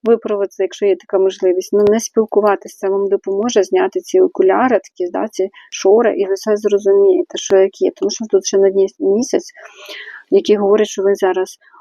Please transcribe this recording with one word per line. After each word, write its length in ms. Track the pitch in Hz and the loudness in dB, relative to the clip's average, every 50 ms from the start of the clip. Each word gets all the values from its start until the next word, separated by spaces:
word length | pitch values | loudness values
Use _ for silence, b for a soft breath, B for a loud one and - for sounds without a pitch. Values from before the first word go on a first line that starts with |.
випроводити, 540 | - 220 226 226 - 214 214 202 202 190 _ _ | 2 2 0 0 0 -6 -4 -4 -4 -6 _ _
якщо 280 | 196 185 - - 214 | -4 -4 -4 -2 0
є 100 | 202 190 | 0 0
така 220 | 180 - _ - 190 | 0 -4 _ 0 0
можливість. 540 | 190 190 190 - - 185 180 185 185 - | 0 0 0 0 0 0 0 0 -2 -2
Ну, 120 | - 202 208 202 | 0 2 2 2
не 120 | 208 226 | 2 0
спілкуватись, 760 | 220 - _ 226 220 214 - 208 208 208 196 196 - 214 - | -2 -2 _ -2 -2 0 0 0 2 2 0 -2 -4 -16 -16
це 120 | _ - 196 | _ -4 -4
вам 200 | 196 196 196 196 | -2 -2 -2 -2
допоможе 540 | 196 190 _ 190 196 196 214 247 - 220 | -2 -4 _ -4 -4 -4 -4 -2 0 0
зняти 380 | 185 185 - 185 190 190 - 185 | 0 0 0 0 -2 -2 -4 -8
ці 200 | - - - 185 | -10 -2 2 2
окуляри, 600 | 185 185 - - 185 185 185 202 240 262 240 190 - | 2 2 2 0 0 2 2 2 2 2 0 -2 -4
такі, 240 | - _ _ 185 175 | -6 _ _ -8 -6
да, 180 | 190 185 202 220 | -4 -6 -6 -6
ці 200 | - - 185 208 B B B B | -4 -6 -6 -6 B B B B
шори, 440 | - - - 190 202 220 240 220 - | -14 -2 2 2 4 4 4 0 0
і 100 | - 196 | -2 -2
ви 80 | 190 196 | -2 -4
все 220 | 190 - 220 214 | -4 -2 -4 -4
зрозумієте, 800 | 208 214 202 202 202 208 196 196 196 202 196 - 349 349 _ - 185 | -2 0 0 -2 0 2 2 2 4 4 4 2 2 -2 _ -8 -10
що 180 | - - 196 | -4 2 4
як 240 | 190 190 190 _ - | 4 4 2 _ -2
є. 100 | 185 185 180 | -4 -4 -2
Тому 140 | - 190 202 | -4 -6 -6
що 140 | - - 226 214 | -6 -6 -8 -2
тут 160 | - 190 190 | -2 -2 0
ще 120 | - - 196 | 0 0 2
на 120 | 196 196 | 2 2
дні 160 | 190 196 196 196 _ _ | 2 0 -2 -2 _ _
місяць, 520 | 196 190 196 214 262 - - - - - B B B B B B B B B B B B B B B B | -2 0 0 0 -2 -2 -4 -4 -4 -6 B B B B B B B B B B B B B B B B
який 260 | - 196 - - 208 | 0 0 4 2 0
говорить, 320 | 202 208 196 202 214 214 202 | 2 4 2 2 2 2 0
що 140 | - - | -2 -2
ви 120 | 190 196 202 | 0 0 0
зараз, 440 | 196 202 190 180 190 185 185 - _ b b b b | 2 0 0 0 -2 -4 -6 -8 _ b b b b